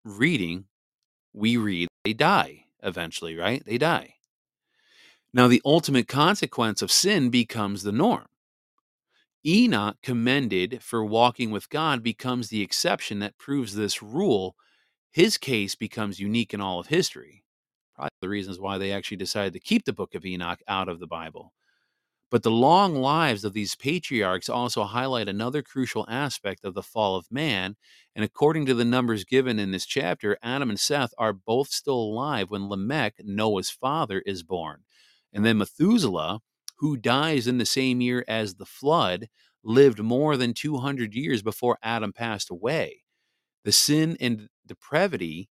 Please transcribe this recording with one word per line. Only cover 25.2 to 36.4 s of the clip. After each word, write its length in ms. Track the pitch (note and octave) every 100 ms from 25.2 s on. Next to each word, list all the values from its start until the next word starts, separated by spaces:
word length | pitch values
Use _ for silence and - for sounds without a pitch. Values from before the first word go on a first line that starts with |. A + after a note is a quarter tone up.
| G2+
another 340 | G2+ A#2 D3
crucial 420 | C3 C3+ B2 G#2+ G#2+
aspect 560 | B2 C#3+ - G2+ F#2
of 100 | G2
the 80 | F#2
fall 340 | - A2+ G2+ F#2+
of 140 | -
man. 460 | B2+ D#3 G2+ F#2+ G#2+ _ - _
And 100 | G#2+
according 420 | G#2+ - D3 C#3 C3+
to 80 |
the 100 | A#2
numbers 400 | A#2+ B2+ A#2+ A2
given 340 | F#2 B2+ C3 A2
in 120 | G2
this 160 | F#2+ -
chapter, 500 | - C#3+ - G#2 G#2
Adam 260 | A#2 C3+ C3
and 120 | G2+
Seth 340 | - C#3+ B2 -
are 160 | A2
both 360 | G2 A2+ A#2+ C#3
still 280 | - - B2+
alive 540 | A2 A2 C#3+ B2+ F#2+
when 180 | G2+ G2
Lamech, 460 | G2 G2+ D3+ G#2+ -
Noah's 500 | G#2 G2+ A2 G2 F2+
father, 520 | - C3 D#3 C#3 F#2+ G2+
is 160 | F#2
born. 400 | E2+ F2+ D#2+ D2+ _ _ _ _ _
And 120 | G#2
then 140 | A2 G#2+
Methuselah, 800 | G2 - F3+ A#3 C3 F2 D#2+ G#2+